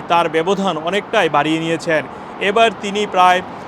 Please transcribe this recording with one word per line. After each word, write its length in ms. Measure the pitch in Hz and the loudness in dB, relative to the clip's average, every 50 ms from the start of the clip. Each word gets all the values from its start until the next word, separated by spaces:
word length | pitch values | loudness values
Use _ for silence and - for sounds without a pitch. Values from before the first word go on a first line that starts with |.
| - - | -2 0
তার 180 | 175 175 165 160 | 2 2 2 2
ব্যবধান 460 | 151 160 165 185 202 190 196 190 160 156 | 0 0 0 0 0 0 0 -2 -2 -2
অনেকটাই 500 | 156 175 185 208 196 - - - 180 160 | -4 -2 -2 -2 -2 0 0 2 2 2
বাড়িয়ে 340 | 147 147 143 156 160 160 165 | 2 2 2 2 0 0 0
নিয়েছেন। 380 | 165 165 156 - 170 160 151 135 113 - - - - - - | -2 -4 -4 -2 -2 -2 -2 -2 -4 -12 -16 -16 -14 -8 -4
এবার 300 | 185 196 202 226 226 226 190 - | -2 0 4 4 4 4 2 -2
তিনি 260 | 208 202 196 208 208 | -8 -6 -4 -2 -2
প্রায় 340 | 202 - 180 180 180 180 185 180 - - - - | 0 2 4 6 6 6 4 0 -6 -12 -16 -16